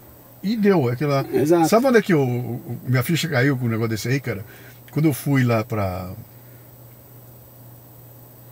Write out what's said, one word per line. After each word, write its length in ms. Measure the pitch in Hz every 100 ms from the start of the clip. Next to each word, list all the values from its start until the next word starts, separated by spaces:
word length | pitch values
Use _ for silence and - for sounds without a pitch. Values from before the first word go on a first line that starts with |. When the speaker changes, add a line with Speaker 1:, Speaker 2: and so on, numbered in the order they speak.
| - - - -
Speaker 1:
e 140 | 190 226
deu, 340 | 202 185 120
é 20 |
aquela 320 | 123 147 139 135
Speaker 2:
Exato. 360 | 135 147 170 156
Speaker 1:
Sabe 180 | 220 269
onde 120 | 240
é 40 |
que 100 | 196
eu, 100 | 156
o, 560 | 131 123 120 120 - 120 -
minha 160 | 123
ficha 260 | 120 165 165
caiu 280 | 131 139 131
com 100 | 123
um 20 |
negócio 200 | 110 113
desse 180 | 107 120
aí, 120 | 135
cara? 240 | 123 101 - - - - -
Quando 140 | 147 156
eu 60 |
fui 280 | 131 143 135
lá 200 | 123 113
pra, 460 | 104 107 98 92 90 95 - - - - - - - - - - - - - - - - - - - - - - -